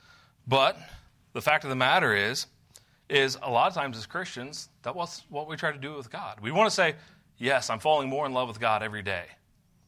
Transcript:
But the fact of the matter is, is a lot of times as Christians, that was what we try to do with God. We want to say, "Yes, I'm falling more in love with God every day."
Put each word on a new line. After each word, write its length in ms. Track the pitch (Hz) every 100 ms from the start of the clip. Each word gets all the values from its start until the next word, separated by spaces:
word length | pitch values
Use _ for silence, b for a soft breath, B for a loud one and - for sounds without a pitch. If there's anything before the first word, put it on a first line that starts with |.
| b b b b -
But 320 | 131 139 - - B B _ _
the 100 | 120
fact 220 | 151 151
of 60 | 147
the 60 | 131
matter 380 | 127 175 143
is, 320 | 104 104 170 - _ _ b b b b
is 260 | 147 135 127
a 80 | 135
lot 160 | 120 170
of 80 |
times 240 | 175 139 113
as 80 | 107
Christians, 640 | 175 180 123 135 151 - _
that 100 | 120
was 280 | 170 170 - -
what 200 | 147 151
we 80 | 156
try 160 | 160
to 60 | 143
do 160 | 139
with 140 | 147 117
God. 300 | - 147 101
We 120 | 107
want 180 | 160 214
to 40 |
say, 200 | - 170 - B B B -
"Yes, 320 | 120 139 -
I'm 120 | 113
falling 280 | 156 151 135
more 180 | 135 143
in 60 |
love 140 | 127 123
with 140 | 110
God 240 | 117 107
every 180 | 110 107
day." 220 | 98 90 82 - _ _ _ _